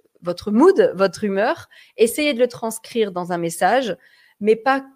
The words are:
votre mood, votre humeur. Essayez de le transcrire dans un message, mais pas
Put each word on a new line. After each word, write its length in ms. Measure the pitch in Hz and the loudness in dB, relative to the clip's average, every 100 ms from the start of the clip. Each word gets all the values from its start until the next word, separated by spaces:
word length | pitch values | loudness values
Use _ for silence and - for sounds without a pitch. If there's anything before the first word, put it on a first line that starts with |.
| _ _ 170 | _ _ -10
votre 260 | 175 - | -8 -2
mood, 400 | 214 349 381 185 180 | 4 6 6 2 2
votre 280 | 196 - | -2 -2
humeur. 460 | 214 196 233 339 - - - - | -4 -2 -2 -4 -10 -20 -14 0
Essayez 380 | 233 269 294 | 0 2 -2
de 60 | 240 | 0
le 80 | 247 | -2
transcrire 680 | - 226 - - 233 202 | -2 -10 -10 -8 -4 -2
dans 180 | 180 175 | -4 -6
un 60 | 175 | -4
message, 580 | 170 - 185 240 240 - _ _ _ _ | -4 -2 0 0 -2 -6 _ _ _ _
mais 160 | 208 220 | 0 0
pas 260 | 269 269 269 | 0 -2 -4